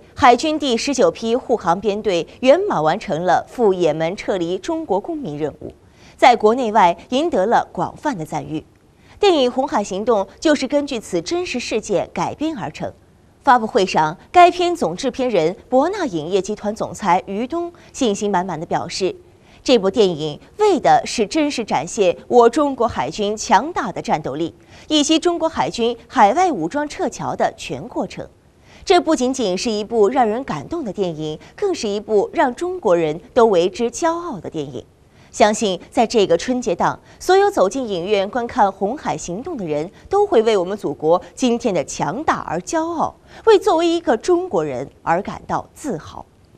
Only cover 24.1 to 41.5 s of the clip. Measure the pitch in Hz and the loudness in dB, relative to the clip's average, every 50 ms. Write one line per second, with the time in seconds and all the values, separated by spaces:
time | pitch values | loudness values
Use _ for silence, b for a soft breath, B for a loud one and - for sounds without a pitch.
24.1 | 185 151 - 151 127 151 170 156 - B B B B B B B 311 302 285 - | -4 -2 -4 -6 -6 -4 -6 -6 -8 B B B B B B B 2 2 4 4
25.1 | 311 311 - 349 339 330 320 320 - - - - - - 226 233 233 B B B | 2 2 2 0 0 0 -2 -2 -2 -2 -4 -2 -2 -2 -2 -2 -2 B B B
26.1 | - 262 214 196 233 339 381 359 285 180 156 175 - - 294 294 - - 359 247 | 2 4 4 6 6 4 2 2 0 -2 -4 -4 -4 -4 -6 -6 -6 -6 -6 -6
27.1 | - - 156 127 - - 214 - - - - - 160 123 165 247 - 339 220 - | -4 -6 -8 -6 -4 -2 -2 -2 -2 -6 -10 -10 -10 -10 -10 -8 -6 -6 -6 -6
28.1 | - - 71 - _ _ _ _ _ b b b b b b - 370 359 269 311 | -8 -12 -14 -16 _ _ _ _ _ b b b b b b 2 2 2 4 2
29.1 | 320 - 247 254 269 269 240 190 180 190 - 247 214 208 214 196 233 226 202 196 | 0 0 0 -2 -2 -2 -2 -2 -2 -2 -2 -2 -4 -4 -4 -2 2 2 4 4
30.1 | 254 285 240 214 208 247 269 - - 147 - - 320 349 285 214 - - 190 175 | 4 2 2 2 0 -4 -4 -6 -8 -8 -8 -8 -8 -8 -6 -6 -4 -4 -4 -4
31.1 | 165 151 156 151 156 160 B B B - 214 392 349 - - 208 196 214 208 - | -4 -6 -6 -8 -8 -10 B B B -6 -4 -4 -2 -2 -4 -4 -4 -4 -4 0
32.1 | 220 202 180 - - 311 311 254 240 - 339 359 370 359 - 208 175 175 165 151 | 0 0 0 0 0 0 0 0 -2 -4 -8 -8 -6 -2 0 2 2 2 2 0
33.1 | 147 175 - - - 254 226 226 196 170 175 190 - - 233 240 - - 339 320 | -2 -6 -8 -2 2 4 4 6 4 4 2 0 0 -2 -4 -4 -4 -2 -2 -2
34.1 | 330 339 349 349 262 165 - 135 - 160 143 127 117 117 - _ _ _ _ b | -2 -2 -6 -8 -10 -10 -10 -10 -8 -8 -8 -8 -10 -14 -14 _ _ _ _ b
35.1 | b b b b b - 226 208 220 - 240 196 180 165 B B B 277 226 208 | b b b b b 2 2 2 2 0 -2 -2 -2 -4 B B B 0 0 2
36.1 | - 226 196 160 165 175 - - 254 247 240 208 170 - 208 156 131 - B B | 4 2 4 4 2 0 0 -2 -4 -2 -2 -2 -2 0 0 -2 -2 -4 B B
37.1 | B B - - 370 392 403 403 403 277 185 196 - 269 254 214 196 175 170 202 | B B 0 2 4 4 4 4 2 2 2 2 0 -4 -4 -4 -4 -4 -2 0
38.1 | 214 196 190 208 208 254 233 233 - 247 208 190 196 - 202 202 254 302 - 214 | 0 0 0 -2 -4 -6 -6 -4 2 2 2 2 2 -2 -4 -4 -4 -6 -6 -6
39.1 | 143 151 - - 170 202 269 370 349 240 185 160 147 147 156 185 B B B B | -6 -6 -6 -8 -8 -8 -8 -10 -8 -8 -4 -4 -4 -4 -4 -6 B B B B
40.1 | - 403 415 403 - 233 208 233 220 196 170 185 202 208 - 156 131 - 151 156 | 0 0 2 4 4 2 4 4 2 0 0 -2 -6 -6 -6 -8 -6 -2 2 2
41.1 | 170 180 B B B - 269 247 | 2 2 B B B -2 0 0